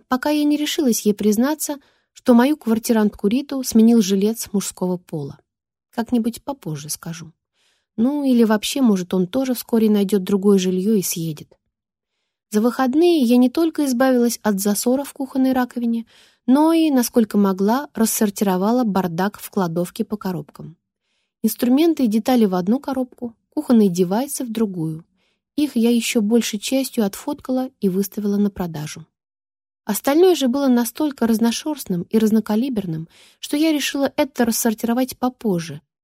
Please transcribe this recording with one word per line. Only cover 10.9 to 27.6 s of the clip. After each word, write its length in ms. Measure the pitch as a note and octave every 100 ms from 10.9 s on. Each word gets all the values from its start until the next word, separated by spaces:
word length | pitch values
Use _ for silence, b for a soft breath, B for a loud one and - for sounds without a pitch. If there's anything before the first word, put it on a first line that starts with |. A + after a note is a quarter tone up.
и 100 | G#3+
съедет. 560 | E3+ F3 E3 D3 - _ _ _ _ _ _ _ _ _ _
За 120 | G#3
выходные 580 | A#3+ A#3+ C4 D4 F4 E4
я 160 | A#3 B3
не 140 | B3+
только 340 | D#4+ E4 D#4
избавилась 560 | C#4+ A#3+ C4 B3 A#3+ -
от 160 | G#3+ F#3+
засора 460 | G3+ G#3 B3 C4+
в 80 | C#4
кухонной 400 | - C4 C4 C4
раковине, 540 | C4 B3 B3 A#3 A#3 A3+ b b b -
но 260 | C4+ D#4+
и, 180 | E4 D#4+
насколько 460 | C4 A#3 A#3+ G#3+ G#3
могла, 540 | G3 F#3+ G3+ B3 D4
рассортировала 920 | - A3 - G#3 - G3 F#3 G3+ B3
бардак 540 | A#3 F#3+ F3+ E3 G3+ -
в 120 | -
кладовке 520 | G#3 F3 E3 F3 -
по 140 | G#3+ G#3+
коробкам. 640 | F#3 F3 D3 - D3+ D#3+ _ _ _ _ _ _
Инструменты 640 | A3 - B3 C4 E4+ D#4
и 40 | B3
детали 380 | A3 A#3+ B3+ G#3
в 80 |
одну 260 | F3+ F3+ C4
коробку, 540 | D4 C4 B3+ _ A#3 - _
кухонные 400 | - D4 A#3 G3+
девайсы 540 | E3+ F3 G#3 C#4+ -
в 60 | B3
другую. 540 | A3 G#3+ F3+ D#3+ D#3+ - _ _ _ _ -
Их 200 | D4 A#3
я 140 | A#3
ещё 320 | A#3+ A3 A#3+
большей 360 | G3+ A#3 - G#3
частью 460 | - C4 B3+ -
отфоткала 640 | G3+ - - G3 - B3+